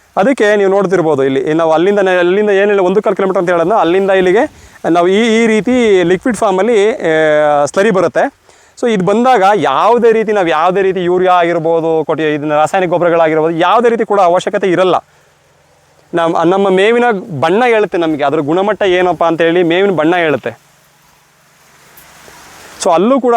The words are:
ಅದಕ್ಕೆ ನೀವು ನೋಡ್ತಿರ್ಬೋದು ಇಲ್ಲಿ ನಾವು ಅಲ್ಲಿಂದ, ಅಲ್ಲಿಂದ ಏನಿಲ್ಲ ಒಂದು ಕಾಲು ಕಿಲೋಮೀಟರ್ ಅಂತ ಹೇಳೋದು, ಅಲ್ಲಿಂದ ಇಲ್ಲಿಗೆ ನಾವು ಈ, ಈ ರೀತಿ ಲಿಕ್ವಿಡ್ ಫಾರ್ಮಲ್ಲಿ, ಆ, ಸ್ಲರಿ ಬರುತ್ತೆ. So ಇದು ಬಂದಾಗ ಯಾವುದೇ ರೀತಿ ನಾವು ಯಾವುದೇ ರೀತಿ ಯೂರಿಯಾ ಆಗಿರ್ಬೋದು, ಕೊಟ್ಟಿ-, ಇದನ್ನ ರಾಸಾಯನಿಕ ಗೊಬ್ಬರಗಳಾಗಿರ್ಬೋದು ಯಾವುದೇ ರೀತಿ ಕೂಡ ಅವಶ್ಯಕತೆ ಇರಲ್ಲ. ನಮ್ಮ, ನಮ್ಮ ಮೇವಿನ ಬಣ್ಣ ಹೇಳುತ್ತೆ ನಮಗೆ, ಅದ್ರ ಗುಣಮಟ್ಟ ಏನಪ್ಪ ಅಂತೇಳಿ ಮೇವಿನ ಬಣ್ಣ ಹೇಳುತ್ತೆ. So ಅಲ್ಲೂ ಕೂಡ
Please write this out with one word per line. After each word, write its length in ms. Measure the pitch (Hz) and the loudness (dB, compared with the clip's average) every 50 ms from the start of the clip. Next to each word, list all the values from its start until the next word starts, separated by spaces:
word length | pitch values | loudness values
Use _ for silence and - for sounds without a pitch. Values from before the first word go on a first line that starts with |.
| _ _ - | _ _ -4
ಅದಕ್ಕೆ 400 | - 196 262 277 - 226 208 214 | -2 0 0 0 0 2 2 2
ನೀವು 140 | 208 196 190 | 2 2 2
ನೋಡ್ತಿರ್ಬೋದು 540 | 196 202 196 180 190 175 160 160 151 131 135 | 2 0 0 0 0 0 0 0 0 0 0
ಇಲ್ಲಿ 300 | 139 135 135 135 156 156 | 0 0 -2 -2 -2 -2
ನಾವು 180 | 165 165 160 | 0 0 2
ಅಲ್ಲಿಂದ, 260 | 160 156 175 202 208 202 | 2 2 2 2 0 0
ಅಲ್ಲಿಂದ 520 | 190 190 180 180 175 175 185 208 208 208 | 0 0 0 0 0 0 0 0 0 0
ಏನಿಲ್ಲ 300 | 196 190 202 208 208 196 | 2 2 2 2 2 0
ಒಂದು 220 | 185 180 190 214 | 0 0 0 0
ಕಾಲು 140 | - 226 190 | 0 -2 -2
ಕಿಲೋಮೀಟರ್ 240 | - 196 185 185 196 | -2 -2 -2 -2 -2
ಅಂತ 100 | 175 175 | -2 0
ಹೇಳೋದು, 240 | 180 170 165 175 226 | -2 -2 0 0 0
ಅಲ್ಲಿಂದ 360 | 214 170 165 175 190 196 190 | 0 0 0 0 0 0 0
ಇಲ್ಲಿಗೆ 420 | 190 190 185 185 175 220 294 302 - - - - - - - - | 0 0 2 2 2 0 0 -2 -6 -14 -20 -20 -18 -8 -4 -2
ನಾವು 180 | 165 175 175 180 | 0 0 2 2
ಈ, 340 | 190 208 233 233 220 226 | 2 0 0 2 0 0
ಈ 40 | 233 | 2
ರೀತಿ 560 | 220 220 214 180 247 254 254 240 220 196 185 | 2 0 0 0 0 0 0 2 2 2 2
ಲಿಕ್ವಿಡ್ 340 | 175 170 185 180 - 269 220 | 2 0 0 -2 -2 -4 -2
ಫಾರ್ಮಲ್ಲಿ, 560 | - 233 208 185 185 196 233 240 202 196 214 - | -2 -2 -2 0 0 0 0 0 2 0 0 -2
ಆ, 720 | - 190 165 160 156 156 156 151 151 151 147 147 143 147 | -2 -2 -2 0 0 2 2 2 2 2 2 2 0 0
ಸ್ಲರಿ 260 | 143 - 190 202 226 | -2 0 0 0 0
ಬರುತ್ತೆ. 500 | 190 190 170 156 - 160 202 277 - _ _ _ _ _ _ _ _ - | 2 0 0 0 0 -2 -2 -4 -6 _ _ _ _ _ _ _ _ -6
So 120 | - 240 | -4 -2
ಇದು 120 | 220 196 180 | -2 0 0
ಬಂದಾಗ 400 | 196 202 226 240 262 254 208 185 196 214 | 0 0 0 2 2 2 2 2 2 2
ಯಾವುದೇ 580 | 196 143 143 135 147 170 208 240 240 214 233 | 2 0 0 0 0 2 2 2 2 2 2
ರೀತಿ 200 | 220 226 220 202 | 2 2 0 -2
ನಾವು 160 | 214 202 180 165 | -2 -2 0 0
ಯಾವುದೇ 340 | 156 151 165 185 185 202 | 0 0 0 0 0 0
ರೀತಿ 220 | 190 190 180 190 180 | 0 -2 -2 -2 -2
ಯೂರಿಯಾ 280 | 170 180 185 185 185 | -2 0 0 2 2
ಆಗಿರ್ಬೋದು, 720 | 180 180 170 170 170 170 156 165 165 165 160 165 160 160 151 | 2 2 2 0 -2 -2 -2 0 -2 0 0 0 -2 -2 -2
ಕೊಟ್ಟಿ-, 300 | - 160 143 160 151 151 | -2 -2 -2 -2 -2 -2
ಇದನ್ನ 200 | 147 143 151 151 | -2 -4 -2 0
ರಾಸಾಯನಿಕ 360 | 147 156 151 - 190 185 170 | 0 0 0 0 -2 0 0
ಗೊಬ್ಬರಗಳಾಗಿರ್ಬೋದು 640 | 175 165 175 175 170 165 165 160 160 156 156 165 170 | 0 0 0 2 2 2 2 2 2 0 0 0 0
ಯಾವುದೇ 320 | 160 175 175 202 240 233 240 | 0 0 0 2 2 2 2
ರೀತಿ 160 | 233 220 226 | 0 0 -2
ಕೂಡ 160 | - 208 202 | -2 0 2
ಅವಶ್ಯಕತೆ 500 | 190 170 175 185 - 196 202 202 202 196 | 2 2 2 0 -2 -2 -4 -2 -2 0
ಇರಲ್ಲ. 260 | 170 175 185 185 156 117 - _ _ _ _ _ _ _ _ _ _ _ _ _ _ _ _ _ _ _ _ - - | 0 0 2 2 0 -2 -4 _ _ _ _ _ _ _ _ _ _ _ _ _ _ _ _ _ _ _ _ -8 -4
ನಮ್ಮ, 280 | 170 165 165 170 170 | -2 -2 -2 -2 0
ನಮ್ಮ 260 | 165 170 190 196 196 196 | 0 0 0 0 0 0
ಮೇವಿನ 360 | 185 185 196 220 240 240 240 240 220 185 - 233 170 135 | 0 0 2 2 0 0 0 0 -2 -4 -6 -10 -6 -4
ಬಣ್ಣ 220 | 143 160 185 220 254 | -2 -2 0 0 0
ಹೇಳುತ್ತೆ 320 | 247 226 214 208 185 - 180 | 0 0 0 0 -2 -2 -4
ನಮಗೆ, 260 | 165 160 156 131 143 | -2 -2 -2 -2 -2
ಅದ್ರ 160 | 139 143 165 | -2 -2 -2
ಗುಣಮಟ್ಟ 420 | 147 139 160 185 196 214 208 - | -2 -2 -2 -2 -2 -2 -2 -2
ಏನಪ್ಪ 420 | 214 190 175 185 185 180 175 156 170 | -2 0 0 0 0 -2 0 0 0
ಅಂತೇಳಿ 380 | 165 165 156 170 165 165 180 | -2 0 0 0 0 0 0
ಮೇವಿನ 280 | 180 160 165 185 196 202 | 0 0 0 0 0 0
ಬಣ್ಣ 260 | 185 151 151 160 180 | 0 0 0 0 0
ಹೇಳುತ್ತೆ. 420 | 180 170 156 139 120 - 120 117 - _ _ _ _ _ _ _ _ _ _ _ _ _ _ _ _ _ _ _ _ _ _ _ - - - - - - - - - - - - - - - - - - - - - | 0 0 -2 -2 -2 -4 -8 -12 -12 _ _ _ _ _ _ _ _ _ _ _ _ _ _ _ _ _ _ _ _ _ _ _ -20 -20 -20 -20 -20 -20 -20 -20 -20 -20 -20 -20 -20 -20 -20 -20 -20 -20 -20 -12 -6
So 80 | - 196 | -2 0
ಅಲ್ಲೂ 300 | 165 160 190 233 269 269 | 0 2 2 0 0 0
ಕೂಡ 140 | 240 247 233 | 0 0 0